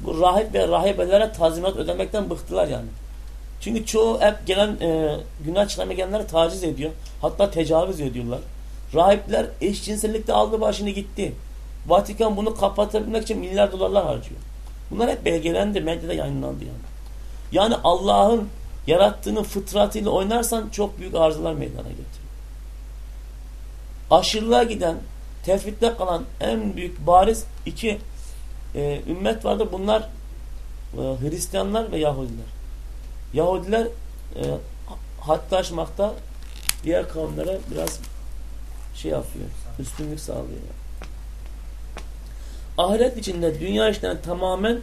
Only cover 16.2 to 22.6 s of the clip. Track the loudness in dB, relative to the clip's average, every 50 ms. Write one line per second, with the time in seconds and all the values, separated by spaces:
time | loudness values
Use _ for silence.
16.2 | -2 -2 -2 -2 -2 -4 -6 -6 -8 -8 -10 -10 -12 -12 -12 -14 -12 -12 -12 -12
17.2 | -12 -10 -12 -12 -6 0 4 4 6 6 4 4 6 6 6 6 6 6 8 8
18.2 | 8 8 8 6 2 0 -6 -8 -10 -10 -10 -4 2 4 6 8 8 6 6 2
19.2 | -2 -2 0 0 0 -2 -2 -4 -4 0 2 2 4 4 2 0 0 2 2 2
20.2 | 2 2 2 2 2 2 0 -2 -2 -2 -2 -2 -2 -2 -2 -6 -8 -2 2 4
21.2 | 6 6 4 2 -2 -2 -2 -2 -4 -4 -6 -6 -8 -8 -8 -10 -10 -10 -10 -12
22.2 | -12 -12 -12 -12 -12 -12 -12 -12